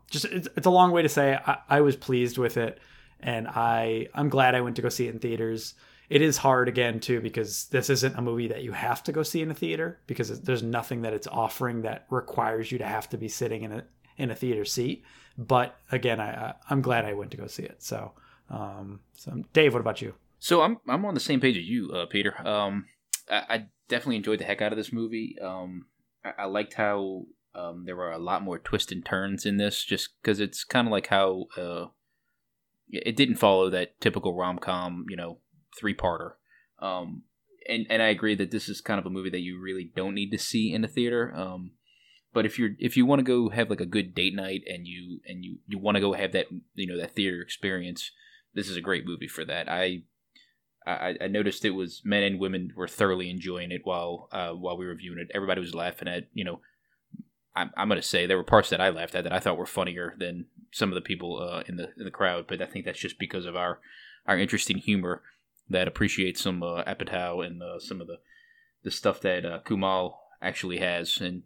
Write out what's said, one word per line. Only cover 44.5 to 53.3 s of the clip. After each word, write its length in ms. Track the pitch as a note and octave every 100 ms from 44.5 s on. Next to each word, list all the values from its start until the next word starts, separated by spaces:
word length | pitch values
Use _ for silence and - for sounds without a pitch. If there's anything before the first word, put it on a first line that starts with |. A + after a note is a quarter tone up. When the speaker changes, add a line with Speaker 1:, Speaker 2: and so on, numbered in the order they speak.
| F#2+ -
Speaker 2:
and 180 | F2 F2
you, 340 | F2+ F2+ F2 -
and 160 | F2+
you, 140 | F#2 F#2 -
you 120 | G2
wanna 220 | G#2 G#2
go 120 | G2
have 200 | G2 F#2+
that, 140 | F#2 - F2+ - -
you 120 | F#2
know, 100 | F2
that 180 | E2+ -
theater 260 | F#2+ F2
experience, 720 | F2 - G2+ F#2 F2+ F2 - - - - _
this 160 | G2 G2
is 80 | F2+
a 40 |
great 240 | F2 F2 F2
movie 200 | E2+ D#2
for 180 | - D#2+
that. 220 | E2 -
I, 360 | F2 F#2 F#2 - _ _ _ _ _ _ _ -
I, 300 | F2+ F2+ F2+
I 60 | G2
noticed 380 | G#2 G2+ - G#2+
it 60 |
was 300 | F#2+ F2+ -
men 180 | G2+ G#2
and 160 | G2+ F#2+
women 320 | F#2+ F#2+ F2+ -
were 120 | F2+
thoroughly 420 | - G2+ F#2 F2+